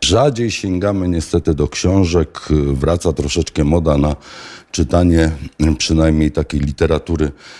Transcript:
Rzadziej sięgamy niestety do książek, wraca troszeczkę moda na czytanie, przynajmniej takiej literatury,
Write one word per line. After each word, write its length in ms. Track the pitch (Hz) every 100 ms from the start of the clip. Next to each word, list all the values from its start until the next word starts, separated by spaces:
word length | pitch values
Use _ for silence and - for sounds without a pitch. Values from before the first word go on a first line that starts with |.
Rzadziej 460 | - 107 143 117 117
sięgamy 580 | - 98 92 101 98 90
niestety 460 | 85 78 87 85
do 140 | 73 73
książek, 800 | - 90 98 90 87 78 - - 76 71
wraca 400 | 69 73 87 87
troszeczkę 520 | 73 71 85 78 -
moda 340 | 73 85 80 73
na 180 | 76 73 - - - - -
czytanie, 600 | - 78 87 87 82 80 76 69 - 78 71
przynajmniej 520 | - 80 80 78 78
takiej 300 | 80 76 76
literatury, 720 | 71 69 80 78 - 82 76 - - -